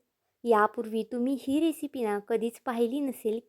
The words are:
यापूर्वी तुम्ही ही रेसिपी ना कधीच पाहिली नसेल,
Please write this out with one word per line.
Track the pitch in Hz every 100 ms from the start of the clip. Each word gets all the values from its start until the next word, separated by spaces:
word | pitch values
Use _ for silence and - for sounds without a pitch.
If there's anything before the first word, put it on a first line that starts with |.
| _ _ _ _
यापूर्वी | 233 208 214 240 226 220 220
तुम्ही | 247 254 262
ही | 269 294
रेसिपी | 330 302 294 269
ना | 214 208
कधीच | 202 226 233 - 262
पाहिली | 233 233 285
नसेल, | 277 233 220 226